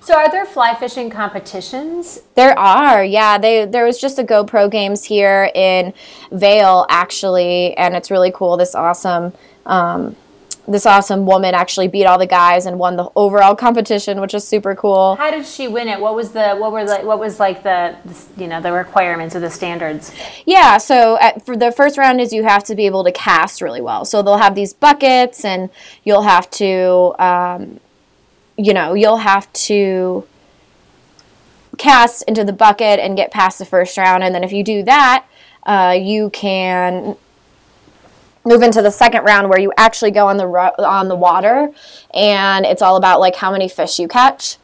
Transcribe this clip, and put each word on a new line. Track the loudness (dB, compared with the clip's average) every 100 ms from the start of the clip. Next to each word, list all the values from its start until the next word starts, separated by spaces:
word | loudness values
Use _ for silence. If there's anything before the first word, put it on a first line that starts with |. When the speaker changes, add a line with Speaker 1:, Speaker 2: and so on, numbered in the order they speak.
Speaker 1:
So | 2 2
are | 2
there | -2 -6
fly | -2 -2
fishing | -2 -8 -8 -10
competitions? | -8 -8 -10 -12 -14 -12 -12 -10 -10 -12 -16 _ 2
Speaker 2:
There | 4 4
are, | 4 4 4 2
yeah. | 2 2 2 4
They, | 4 2 0
there | 0 0
was | -2
just | -6 -6
a |
GoPro | 0 0 2 0 0
Games | 0 -4 -6
here | -4 0 2 2 0
in | 0 0 0 -2 -8 -20 -20 -16
Vail, | 0 2 4 6 4 2
actually, | 0 -2 -6 -2 0 0 -2 -2 0
and | -2 -2
it's | -4
really | 0 0
cool. | 0 -2 0
This | -2
awesome, | -2 -2 -2 -4 -4 -6 -12 _ _ -4
um, | -2 -2 -4 -8 -12 _ _ _ -16 -6
this | -2 4
awesome | 4 2 -2 2
woman | 2 2
actually | 0 -2 -2 -2
beat | 2 2
all | 2
the | 2
guys | 2 4 2 -2
and | -4
won | -4 -4
the | -4 0
overall | 2 4 4 4
competition, | 0 0 -2 -4 -4 -6
which | -6
is | -8 -4
super | -4 -4 -4
cool. | 0 2 2 2
Speaker 1:
How | -4
did | -4 -10
she | -10 -8
win | -6 -6
it? | -4
What | -4 -4
was | -8
the, | -2 -2 -2
what | -4
were | -4 -4
the, | -4
what | -2 -4
was, | -4 -2
like, | -4 -2
the, | -4 -2 -4 -8 -20
the, | -20 -20 -14
you | -10
know, | -8
the | -4
requirements | -4 -2 -2 -2 -4 -8 -8
or |
the | -10
standards? | -8 -10 -8 -8 -10 -14 -18 -18 -12 0
Speaker 2:
Yeah, | 4 6 4
so | 2 2 4 4
at, | 2 0 -10
for | -2
the | -2
first | 2 0 2
round | 2 2
is | -2
you | -2
have | 0 0 0
to | -2
be | -2
able | 0
to | -2
cast | -2 0 0 0 -4
really | -8 -8
well. | -6 -6 -2
So | -2
they'll | 2 4
have | 4 2
these | -8
buckets, | 0 0 2 2 2 0 -2
and | -6 -6 -8 _ -20 -10
you'll | 0 2
have | 4 2 0
to, | -6 -2 0 2 4 2 2
um, | 0 0 -2 -8 -14 -20 _ _ _ _ _ _ _ -2
you | 0
know, | 2 0
you'll | 2 2 2
have | 2 0 -2
to | -10 -2 -2 0 -2 -4 -6 -12 _ _ _ _ _ _ _ _ _ _ _ _ _ _ -4
cast | 2 4 2 0
into | -4 -4
the | -4
bucket | 2 2 2 0 0
and | 0 -4
get | -4
past | 0 -2 -2
the | -2
first | -2 -2 0
round. | 2 2
And | 0 -4
then |
if | -4
you | -4
do | -4 -4
that, | 2 4 4 2 -2 _ _ _ -2
uh, | 2 2 0
you | -2 -4 -4
can | -6 -6 -4 -2 -2 -2 -4 -8 -12 _ _ _ _ _ _ _ _ _ _ _ _ 4
move | 4
into | 6 4
the | 0
second | 2 2 2
round | 0 0 2
where | 0
you | 0 2
actually | 2 2 -2
go | 2 0
on | 0
the | -2
ro-, | 0 0 0
on | -2 -2 -2
the | 0
water, | 2 2 2 0 -2 -8 -20 -20 _
and | 0 0 2 0 0 0
it's | 2
all | 2 4
about, | 4 4
like, | 2 0
how | -4
many | -4 -6
fish | -6 -6 -4
you | -2
catch. | 2 2 2 -12 -14